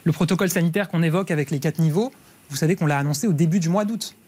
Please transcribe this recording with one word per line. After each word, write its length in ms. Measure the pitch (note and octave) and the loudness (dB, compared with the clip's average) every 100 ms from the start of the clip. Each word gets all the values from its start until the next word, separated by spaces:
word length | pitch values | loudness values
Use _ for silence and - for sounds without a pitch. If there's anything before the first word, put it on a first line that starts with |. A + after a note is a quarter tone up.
Le 60 | E3 | -2
protocole 380 | D3+ E3+ F#3 F#3+ | 0 0 0 0
sanitaire 380 | F3+ E3+ G3 G3 | 0 0 0 -2
qu'on 140 | E3+ | 0
évoque 260 | E3 E3+ G3 | 0 0 -2
avec 220 | D#3 C#3 | -2 -2
les 80 | D3 | -2
quatre 180 | D#3 D3+ | -2 0
niveaux, 320 | D#3+ D#3+ B3 - - - - | 0 2 -2 -6 -20 -20 -12
vous 60 | C#3 | -2
savez 180 | D#3+ | 0
qu'on 120 | F#3+ D3+ | 0 0
l'a 120 | C#3+ | 0
annoncé 300 | C#3+ C#3+ A3+ | 0 0 0
au 40 | |
début 280 | D3 E3 F#3+ | 2 2 2
du 80 | E3 | 2
mois 160 | F#3+ | 0
d'août, 320 | G#3 A3+ - - | 0 -4 -10 -16